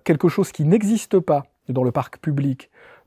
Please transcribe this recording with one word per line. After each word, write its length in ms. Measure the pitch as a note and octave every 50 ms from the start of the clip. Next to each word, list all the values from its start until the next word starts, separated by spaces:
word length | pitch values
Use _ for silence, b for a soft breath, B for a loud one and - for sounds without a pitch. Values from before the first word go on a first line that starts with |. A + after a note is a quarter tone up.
| -
quelque 260 | - D#3+ C#3+ - E3+
chose 220 | - - F#3 -
qui 140 | - - D3+
n'existe 540 | D3+ F#3 A3+ G#3+ G3+ A3+ G3+ - - - F#3
pas 260 | - - D3+ C#3+ C#3 _ _ _ _ -
dans 140 | B2+ C3 B2+
le 100 | B2 -
parc 280 | D3 B2+ - - -
public 500 | - D#3+ D3 C#3 C#3+ C#3 C3 - - _ b b b b b b b